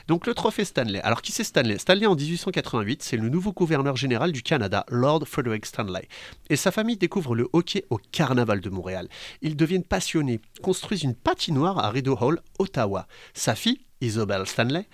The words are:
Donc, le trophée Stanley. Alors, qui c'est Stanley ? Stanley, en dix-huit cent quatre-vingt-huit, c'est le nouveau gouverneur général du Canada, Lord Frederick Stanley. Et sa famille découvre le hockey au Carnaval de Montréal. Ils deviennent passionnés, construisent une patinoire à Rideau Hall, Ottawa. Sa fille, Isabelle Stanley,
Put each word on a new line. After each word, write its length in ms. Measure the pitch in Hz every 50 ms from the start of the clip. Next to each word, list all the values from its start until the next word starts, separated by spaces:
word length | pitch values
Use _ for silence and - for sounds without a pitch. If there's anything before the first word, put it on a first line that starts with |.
| -
Donc, 200 | - 165 170 -
le 80 | 240 240
trophée 280 | - - 262 - - 202
Stanley. 360 | - - 143 120 107 98 95
Alors, 220 | - 101 113 - -
qui 80 | -
c'est 120 | - - 214
Stanley ? 360 | - - 156 123 110 101 92
Stanley, 260 | - - 185 202 226
en 80 | 208 180
dix-huit 220 | 139 147 160 175
cent 140 | 170 - 196
quatre-vingt-huit, 500 | 175 160 - - - 113 101 104 - -
c'est 160 | - - 131
le 100 | 110 110
nouveau 260 | 117 143 185 185 214 175
gouverneur 420 | - 180 156 160 139 139 143 131
général 340 | 117 139 135 120 113 151 185
du 120 | 147 120 -
Canada, 420 | - 165 131 104 95 101 98 -
Lord 400 | - 123 120 127 147 156 160 143
Frederick 380 | - - 151 123 117 110 110 -
Stanley. 420 | - - - 110 95 90 92 - - - - - - - - - -
Et 40 | 151
sa 160 | - - 185
famille 240 | - 220 220 233 240
découvre 380 | 190 175 165 - 202 151 123 117
le 140 | 117 117 - -
hockey 300 | 170 170 - - 202 - -
au 80 | 117 - - _
Carnaval 500 | - - 156 123 131 123 120 110 104 98
de 80 | 87 98
Montréal. 400 | 95 92 85 90 92 92 87 - - - - - - -
Ils 140 | - 156 156
deviennent 280 | 147 165 156 190 185 170
passionnés, 560 | - - 165 - - - 160 147 131 117 110 - - - -
construisent 400 | - 185 180 - - - 214 165
une 140 | 143 131 117
patinoire 640 | - - 330 359 - - - 151 131 156 196 190 165
à 100 | 104 104
Rideau 260 | 117 139 123 135 135 -
Hall, 180 | 120 135 170 - - - - -
Ottawa. 480 | 196 - - 135 113 101 95 90 90 - - - - - -
Sa 220 | - - 131 113
fille, 240 | - - 226 254 - - - - -
Isabelle 460 | 127 113 104 113 107 98 101 95 95
Stanley, 420 | - - - 113 123 147 180 208 -